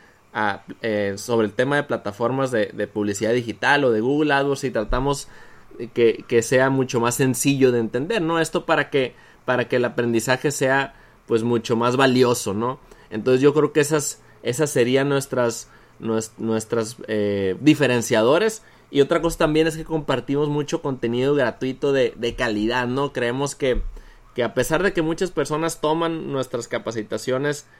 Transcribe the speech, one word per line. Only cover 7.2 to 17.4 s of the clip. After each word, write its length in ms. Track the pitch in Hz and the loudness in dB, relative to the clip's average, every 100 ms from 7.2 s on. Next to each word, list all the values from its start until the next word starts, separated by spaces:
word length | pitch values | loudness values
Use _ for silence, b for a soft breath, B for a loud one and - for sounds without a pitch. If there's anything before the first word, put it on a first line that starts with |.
| 135 123 143 139 127 | 0 2 0 4 4
de 80 | 120 | 4
entender, 400 | 113 120 156 226 | 0 -2 -2 -2
¿no? 200 | 160 165 | 0 0
Esto 260 | 160 175 170 | 0 -2 0
para 240 | 156 143 | 0 2
que, 240 | 143 123 - B B | 0 -2 -6 B B
para 240 | - 123 120 | -4 -2 0
que 80 | 127 | 0
el 80 | |
aprendizaje 680 | 120 123 120 117 117 131 151 | 0 0 0 0 0 0 0
sea, 440 | 135 131 135 135 b b b - | -2 0 2 0 b b b -2
pues, 160 | 113 | 0
mucho 340 | 117 120 - 113 | 2 0 0 0
más 200 | 120 127 | 2 4
valioso, 580 | 131 127 120 120 - | 4 6 4 2 -2
¿no? 260 | 98 120 135 B B B | -4 -4 -6 B B B
Entonces 320 | 107 117 127 | -4 2 4
yo 140 | 143 | 4
creo 180 | 147 147 | 4 2
que 80 | 156 | 2
esas, 400 | 139 156 139 - b b | 0 0 -4 -10 b b
esas 280 | 117 120 147 | -6 -2 0
serían 380 | 135 120 131 139 | 2 2 2 2
nuestras, 600 | 139 - 127 120 110 - b b b | -2 -2 -2 -2 -2 -12 b b b
nues-, 340 | 113 110 110 - | -4 -2 -4 -6
nuestras, 580 | 113 110 110 117 110 - - | -2 -2 -2 -4 -4 -8 -6
eh, 480 | 107 104 101 | -2 0 0